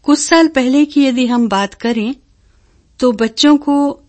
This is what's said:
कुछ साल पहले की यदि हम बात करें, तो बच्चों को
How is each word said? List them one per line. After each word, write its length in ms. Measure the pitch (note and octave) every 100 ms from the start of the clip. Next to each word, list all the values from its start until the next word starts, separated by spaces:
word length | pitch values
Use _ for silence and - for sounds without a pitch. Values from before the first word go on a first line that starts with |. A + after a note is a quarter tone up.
कुछ 160 | - D4
साल 300 | - E4 D#4+
पहले 360 | D4 B3 C#4
की 200 | D4 D4
यदि 220 | C4+ B3 A#3+
हम 220 | A#3+ A3+
बात 260 | G3 G3
करें, 400 | - A#3 A#3 G#3+ C#4 _ _ _ _ _ _ _ _
तो 140 | B3+
बच्चों 440 | G#3+ A3+ A3+ D4 D4
को 440 | C#4+ C#4+ C#4+ -